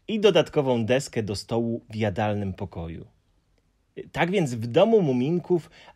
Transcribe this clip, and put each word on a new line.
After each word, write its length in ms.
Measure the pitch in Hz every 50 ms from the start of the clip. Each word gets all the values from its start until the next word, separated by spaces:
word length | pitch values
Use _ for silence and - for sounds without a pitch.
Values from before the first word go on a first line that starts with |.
| _ -
i 120 | 220 220
dodatkową 680 | 202 208 170 170 147 - - 156 139 131 123 117 113
deskę 380 | 104 120 135 147 - - 120 107
do 120 | 101 104
stołu 500 | 101 - - 120 117 117 117 117 - - _
w 60 | 110
jadalnym 580 | 107 110 104 92 113 107 107 104 101 101 98 92
pokoju. 540 | - 101 92 - 85 82 82 82 - - - _ _ _ _ _ _ _ _ _ _ _ _ _ _ _ _ _ - - -
Tak 200 | - 139 160 170
więc 220 | 190 202 165 131 120
w 140 | 117 110 120
domu 340 | 117 156 196 226 226 220
Muminków 680 | 180 143 127 123 123 147 175 180 - - 180 165 - - - - - - -